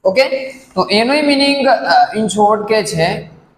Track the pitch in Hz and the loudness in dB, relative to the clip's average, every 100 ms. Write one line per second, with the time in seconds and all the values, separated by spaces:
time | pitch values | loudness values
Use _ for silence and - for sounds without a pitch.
0 | 190 185 269 269 - - - 185 - 208 | 0 0 0 -2 -8 -16 -10 -6 -2 0
1 | 233 294 285 277 277 277 233 - - 185 | 0 0 2 2 0 2 2 0 2 2
2 | 180 214 214 196 208 214 208 220 180 160 | 2 0 -2 0 2 0 0 -2 -2 -2
3 | 170 214 - - _ | -2 -4 -10 -20 _